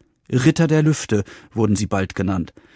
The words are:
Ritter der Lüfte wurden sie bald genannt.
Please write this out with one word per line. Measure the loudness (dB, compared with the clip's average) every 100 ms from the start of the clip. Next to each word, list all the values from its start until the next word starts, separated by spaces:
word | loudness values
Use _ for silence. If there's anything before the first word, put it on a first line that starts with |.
| _ _ -4
Ritter | 0 2 2 2
der | 2
Lüfte | 2 0 -2 -4 -4 -10 -10
wurden | -2 0 0
sie | 0
bald | -2 -4 -4
genannt. | -4 -4 -6 -12 _